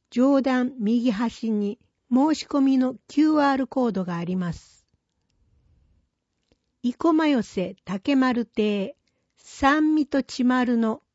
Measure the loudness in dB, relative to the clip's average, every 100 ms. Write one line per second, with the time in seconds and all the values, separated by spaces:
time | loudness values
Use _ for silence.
0 | _ 0 2 2 2 0 -2 -4 -2 0
1 | 0 -2 -4 -6 -4 -4 -4 -8 _ _
2 | _ 0 2 0 -2 0 2 2 0 -4
3 | -6 0 2 4 2 0 -2 -2 -2 -2
4 | -4 -6 -6 -4 -4 -8 -14 _ _ _
5 | _ _ _ _ _ _ _ _ _ _
6 | _ _ _ _ _ _ _ _ -6 -2
7 | 0 2 2 0 -2 -6 -8 -8 -10 -6
8 | 0 2 2 0 -4 -2 -2 -2 -6 -10
9 | _ _ _ _ -20 -2 2 4 2 2
10 | 0 -2 -4 -2 0 2 0 0 0 -4
11 | _